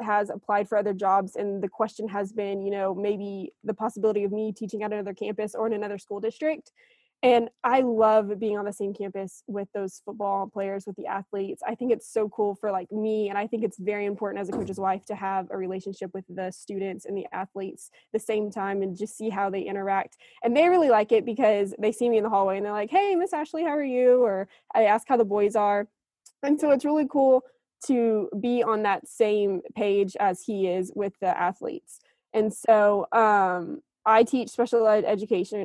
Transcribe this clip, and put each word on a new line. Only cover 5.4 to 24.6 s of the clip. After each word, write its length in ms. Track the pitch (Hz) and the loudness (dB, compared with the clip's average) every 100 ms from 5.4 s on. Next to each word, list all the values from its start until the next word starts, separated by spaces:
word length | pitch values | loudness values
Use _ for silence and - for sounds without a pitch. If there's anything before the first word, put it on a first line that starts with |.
| 214 | -6
or 120 | 196 220 | -4 -4
in 40 | |
another 240 | 214 208 202 | -4 -6 -10
school 240 | - 202 | -10 -6
district. 520 | 220 - 302 311 - _ _ _ _ _ | -6 -4 -4 -4 -10 _ _ _ _ _
And 260 | 254 240 233 - | 4 4 2 -4
I 180 | 247 262 | 0 2
love 560 | 254 220 220 220 202 202 | 2 4 6 6 2 -2
being 180 | 220 208 | -4 -2
on 60 | |
the 80 | 202 | -4
same 200 | 196 196 | -6 -6
campus 520 | 196 196 196 196 - - | -6 -8 -8 -10 -12 -10
with 220 | 202 196 | -8 -6
those 300 | 208 190 - | -6 -8 -10
football 440 | - 214 202 196 196 | -14 -6 -4 -2 -4
players, 360 | 208 196 196 202 | -6 -6 -6 -10
with 100 | 190 | -10
the 100 | - | -8
athletes. 560 | 202 196 202 196 - | -8 -6 -8 -6 -8
I 120 | - 226 | -8 -4
think 160 | 254 | 0
it's 200 | 220 - | 0 0
so 160 | 226 208 | -2 -2
cool 280 | - 208 196 | 0 -2 -2
for, 160 | 208 | -4
like, 180 | 190 180 | -4 -4
me, 380 | 214 214 214 202 | -4 -2 0 -2
and 80 | 196 | -4
I 80 | 214 | -4
think 160 | 226 | -2
it's 160 | 208 - | -4 -4
very 260 | 185 208 202 | -4 -2 -4
important 340 | 196 202 202 | -4 -6 -6
as 60 | 190 | -6
a 40 | |
coach's 280 | 202 196 190 | -6 -6 -4
wife 260 | 190 196 - | -4 -4 -6
to 80 | |
have 320 | 202 196 190 175 | -8 -4 -4 -4
a 60 | 196 | -6
relationship 540 | 185 190 196 190 185 | -6 -6 -8 -10 -10
with 120 | 190 185 | -10 -12
the 220 | 180 185 | -10 -10
students 560 | - - 196 196 185 - | -10 -10 -6 -6 -8 -8
and 100 | 196 | -8
the 100 | - | -8
athletes 580 | 185 190 196 190 - - _ _ | -8 -8 -8 -10 -12 -20 _ _
the 60 | 220 | -6
same 320 | - 214 208 | -2 -2 -4
time 320 | 202 196 196 | -4 -4 -2
and 140 | 196 185 | -4 -4
just 180 | 214 - | -10 -6
see 140 | 220 | -6
how 180 | 196 196 | -2 -2
they 120 | 190 | -2
interact. 560 | 196 196 196 196 - _ _ _ | -6 -4 -2 -2 -2 _ _ _
And 120 | 233 247 | 2 4
they 120 | 339 | 6
really 220 | 359 294 | 6 6
like 220 | 220 208 | 4 4
it 120 | 226 | 2
because 500 | 240 220 226 202 196 - | 2 2 4 4 0 -2
they 140 | 214 | -2
see 180 | 214 240 | 0 2
me 80 | 220 | 2
in 60 | |
the 40 | 214 | 2
hallway 260 | 202 196 196 | 2 2 0
and 80 | 208 | -2
they're 60 | |
like, 180 | 208 208 | -4 0
"Hey, 240 | 370 403 | 2 2
Miss 180 | 359 381 | 0 0
Ashley, 300 | 302 302 320 | -4 -6 -4
how 140 | 330 294 | -2 -2
are 80 | 277 247 | 0 4
you?" 220 | 254 254 | 6 6
Or 260 | 233 190 196 _ | 4 0 -6 _